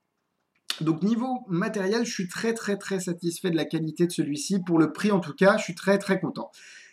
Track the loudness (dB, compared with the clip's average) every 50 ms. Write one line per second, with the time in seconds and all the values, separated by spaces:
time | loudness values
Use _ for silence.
0 | _ _ _ _ _ _ _ _ _ _ _ _ _ -8 -6 -2 0 0 0 2
1 | 2 0 0 0 -2 -4 -4 -6 -6 -2 -2 -2 0 -2 -2 -2 0 0 0 0
2 | 0 -2 -4 -6 -6 -6 -6 -4 -2 -2 -2 -2 -2 -4 -4 -4 -4 -4 -4 -4
3 | -2 -4 -6 -4 -4 -6 -4 -2 -2 -2 0 0 -2 -2 -2 -4 -4 -4 0 0
4 | 0 0 2 0 -2 -2 -2 -4 -2 -2 -2 -2 0 2 4 4 4 4 2 0
5 | 0 2 2 2 0 -2 0 4 6 6 6 4 0 -4 -8 -4 2 2 2 2
6 | 4 0 0 0 0 -4 -4 -6 -10 -12 -12 -20 -20 -20 -20 -20 -20 -20